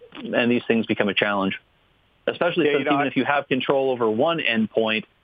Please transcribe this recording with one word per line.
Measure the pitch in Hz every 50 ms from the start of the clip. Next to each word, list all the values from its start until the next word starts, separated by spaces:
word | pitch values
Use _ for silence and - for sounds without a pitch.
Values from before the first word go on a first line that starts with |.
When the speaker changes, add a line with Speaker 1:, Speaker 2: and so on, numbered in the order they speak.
| - - -
Speaker 1:
and | - 262 - - 120 123 117
these | 120 120 -
things | - 117 113 107
become | - 110 - 110 101
a | 95
challenge, | - - 104 101 101 95 95 98 - _ _ _ _ _ _ _ _ _ _ _ _ -
especially | - 120 - 170 175 175 185 160
Speaker 2:
Yeah, | 151 143
you | 147
Speaker 1:
since | 131
Speaker 2:
know, | 151 147
Speaker 1:
even | 139 143
Speaker 2:
I | 135
Speaker 1:
if | 127
you | 135 120
have | 120 143 143 139 -
control | 143 127 123 - 147 139 135 135
over | 131 117 120 110
one | 107 110 135 165 170 160
endpoint, | - - 117 113 110 107 - - 110 110 110 110 104 - _ _